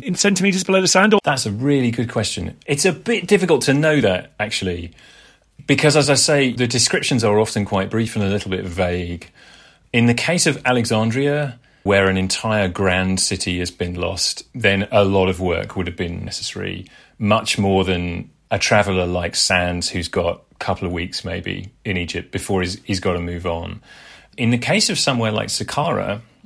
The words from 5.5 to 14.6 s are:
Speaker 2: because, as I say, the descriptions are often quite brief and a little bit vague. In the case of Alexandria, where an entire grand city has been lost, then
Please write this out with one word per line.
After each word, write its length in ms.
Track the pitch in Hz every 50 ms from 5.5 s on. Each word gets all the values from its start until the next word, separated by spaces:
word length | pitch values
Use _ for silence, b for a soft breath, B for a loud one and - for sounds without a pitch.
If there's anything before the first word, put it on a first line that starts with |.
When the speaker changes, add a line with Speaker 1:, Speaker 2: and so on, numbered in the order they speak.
| b - - -
Speaker 2:
because, 260 | 139 - 156 151 147
as 160 | 151 135 143
I 40 | 139
say, 380 | 127 - 165 151 143 135 127
the 140 | 110 117 123
descriptions 560 | 120 127 120 - - 185 175 - - 139 113
are 160 | 113 107 104 107
often 260 | 110 - - 107 101
quite 260 | - 104 95 95 98
brief 260 | - 113 113 110 -
and 80 | 110 101
a 40 | 98
little 220 | 101 104 - 98
bit 140 | 92 - 98
vague. 640 | 92 87 92 92 90 87 90 87 87 87 85 - - b b b b b b b b b b b b
In 140 | - 120 117
the 80 | 120 117
case 320 | 120 - 160 175 170 - 156
of 120 | - - -
Alexandria, 960 | 127 127 120 110 - 113 110 110 113 113 135 139 143 147 147 147 131 117 - b b b b b
where 240 | 98 98 98 95 95
an 80 | 95
entire 520 | 95 95 95 - - - 110 107 104 98 92
grand 520 | 87 - 98 92 90 92 92 95 95 92
city 400 | - - 95 87 - 92 87 87
has 100 | 87 87
been 240 | - - 90 87 87
lost, 480 | 87 87 87 90 90 - - - - - _
then 360 | - 127